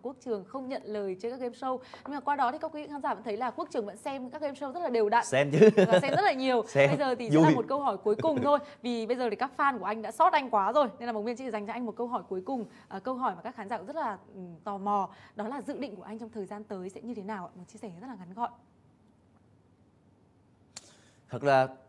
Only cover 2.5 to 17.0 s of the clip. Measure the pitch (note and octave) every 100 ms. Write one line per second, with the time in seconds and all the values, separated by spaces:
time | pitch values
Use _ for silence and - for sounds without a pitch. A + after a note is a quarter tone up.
2.5 | D#4 D#4+ D4+ D4 C#4+ C#4 G#3+ A3+ G3+ B3+
3.5 | A3+ D4+ C#4 G3+ G#3 D4 C#4 B3 D4+ D4+
4.5 | C4+ C#4+ D4+ E4 A#3 G#3 A#3 - C3 C#3+
5.5 | D3+ G#3+ G#3+ F#3 F#3 - F4 G4+ C4+ C4
6.5 | B3 - C#3 C#3+ C#3+ C4 A#3+ A#2+ D3+ D#3
7.5 | C3+ A2 C#4 C4+ G3 G#3+ G#3+ D#4+ C#4 C4+
8.5 | D4 C#4+ - B3 A#3 A3 B3 B3 G#3+ C4+
9.5 | - C#4 B3 F#3 A3+ G#3+ - E4+ E4 C4
10.5 | A3 G3 C4+ B3+ - A#3+ A3 G#3 A#3+ C4
11.5 | G#3+ G#3 A#3 A#3+ G3+ A#3+ A#3+ F3 F#3 F#3
12.5 | C4 G#3 - - G3 B3+ C4 B3+ F3 A3
13.5 | B3+ G3 A3+ F#3+ D#4 C4 F#3+ - G3 F3+
14.5 | D#3+ G#3 G3+ G3+ G3+ F#3 - - - A3
15.5 | C#4 A3 B3+ C4 F#3+ F3+ A3 A3+ A3 F#3+
16.5 | G#3 G#3+ G3 F3+ -